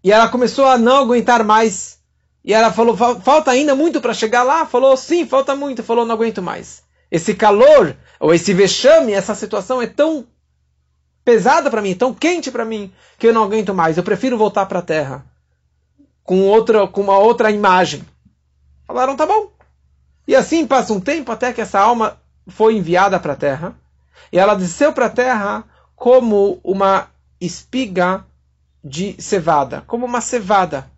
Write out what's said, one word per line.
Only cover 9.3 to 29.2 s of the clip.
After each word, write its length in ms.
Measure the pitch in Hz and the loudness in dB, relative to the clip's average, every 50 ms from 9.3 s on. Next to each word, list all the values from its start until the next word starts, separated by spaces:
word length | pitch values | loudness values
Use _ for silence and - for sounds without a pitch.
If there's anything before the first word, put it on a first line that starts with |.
| 208 | -8
situação 460 | - - - - 202 190 - 254 254 | -8 -8 -8 -6 -8 -6 -6 -6 -6
é 60 | 240 | -6
tão 400 | 226 - - 294 320 320 285 233 _ _ _ _ _ _ _ _ _ _ _ _ _ _ _ _ _ _ _ _ | -6 -2 -2 0 0 -2 -6 -10 _ _ _ _ _ _ _ _ _ _ _ _ _ _ _ _ _ _ _ _
pesada 460 | 240 233 208 175 240 294 339 285 285 | 2 2 4 4 2 2 2 0 -2
pra 120 | 226 220 | -4 -2
mim, 120 | 202 196 180 | -4 -4 -4
tão 200 | 185 240 262 - | -2 -2 -4 -2
quente 360 | - - 330 359 339 - 269 | -2 -2 -2 -2 -4 -6 -8
pra 120 | 240 247 226 | -8 -8 -8
mim, 300 | 226 226 208 202 190 _ _ _ _ _ _ | -8 -8 -10 -12 -14 _ _ _ _ _ _
que 80 | - | 0
eu 60 | 226 226 | 2 2
não 100 | 226 220 | 2 0
aguento 300 | 196 214 220 202 202 196 | 0 -2 -4 -4 -2 -2
mais. 240 | 180 165 165 160 | 0 0 0 0
Eu 60 | 175 175 | -2 -2
prefiro 340 | - 202 180 - 262 247 | -2 -4 -2 -2 -4 0
voltar 280 | 214 220 196 196 208 196 | 0 -2 0 0 -2 -4
pra 160 | 196 208 175 | -2 -6 -8
terra 440 | 175 - 160 156 143 135 131 139 - _ _ _ _ _ _ _ _ _ _ _ _ _ _ _ _ _ _ _ _ | -6 -4 -4 -4 -4 -6 -10 -14 -16 _ _ _ _ _ _ _ _ _ _ _ _ _ _ _ _ _ _ _ _
com 180 | - 185 190 | -2 0 2
outra, 460 | 196 196 208 226 214 240 220 214 196 | 2 4 4 2 4 4 2 2 2
com 140 | 185 - 196 | 0 -2 -4
uma 160 | 202 196 196 | 0 2 2
outra 340 | 196 202 226 233 - 226 214 | 4 4 4 2 2 0 0
imagem. 540 | 208 208 208 196 185 185 190 139 147 139 - _ _ _ _ _ _ _ _ _ _ _ _ _ _ _ _ | 0 2 2 2 4 4 2 0 -4 -12 -14 _ _ _ _ _ _ _ _ _ _ _ _ _ _ _ _
Falaram, 300 | - - 247 254 262 277 | -10 -4 -2 -2 -2 -2
"Tá 100 | 247 311 | -4 -2
bom." 260 | 320 415 440 415 - _ _ _ _ _ _ _ _ _ _ _ _ _ _ _ | 0 0 -2 -2 -6 _ _ _ _ _ _ _ _ _ _ _ _ _ _ _
E 80 | - - | 0 0
assim 300 | 262 - - 302 339 302 | 0 2 2 -2 -2 0
passa 280 | 220 269 254 208 - 220 | 0 0 0 0 -2 -4
um 60 | 190 | -4
tempo 320 | 185 277 294 330 254 - | -4 -4 -6 -6 -6 -8
até 220 | 226 220 247 202 - | -8 -6 -6 -6 -6
que 80 | - | -6
essa 180 | 214 - - 196 | -8 -2 0 2
alma 380 | 196 226 240 233 220 - - _ _ _ _ _ _ | 2 2 2 0 -2 -4 -6 _ _ _ _ _ _
foi 280 | - - - 214 220 226 | -20 -4 0 2 2 2
enviada 440 | 208 175 160 175 180 190 202 190 175 | 0 -2 0 2 2 2 2 0 -2
pra 160 | - 160 139 | -4 -6 -6
terra. 400 | - - 143 135 151 160 202 - _ _ _ _ _ _ _ _ _ - _ | -4 -4 -4 -4 -4 -10 -14 -14 _ _ _ _ _ _ _ _ _ -20 _
E 60 | - | 0
ela 180 | 175 190 202 208 | 2 2 2 0
desceu 360 | 196 185 175 165 - 285 302 302 | -2 -4 -8 -2 0 -2 0 0
pra 160 | 277 247 208 | 0 -4 -2
terra 540 | - - 247 254 247 214 196 202 208 214 226 _ _ _ _ _ _ | -2 -2 -2 -2 -2 -2 -4 -6 -8 -10 -12 _ _ _ _ _ _
como 640 | _ - 240 254 262 240 226 208 202 196 202 185 - _ | _ 2 4 4 4 4 2 0 2 0 0 -2 -6 _
uma 460 | - 190 190 196 196 196 190 - _ _ _ _ _ _ _ | -6 -2 0 0 0 0 0 -2 _ _ _ _ _ _ _
espiga 880 | 180 175 - - _ _ - 254 262 202 180 180 180 180 185 196 - _ _ _ _ _ _ _ _ _ _ _ - | -10 -10 -10 -12 _ _ -6 -6 -6 -4 -2 -2 -2 -2 -2 -6 -8 _ _ _ _ _ _ _ _ _ _ _ -18
de 380 | 143 131 156 190 202 - - | -14 -10 -8 -8 -8 -8 -12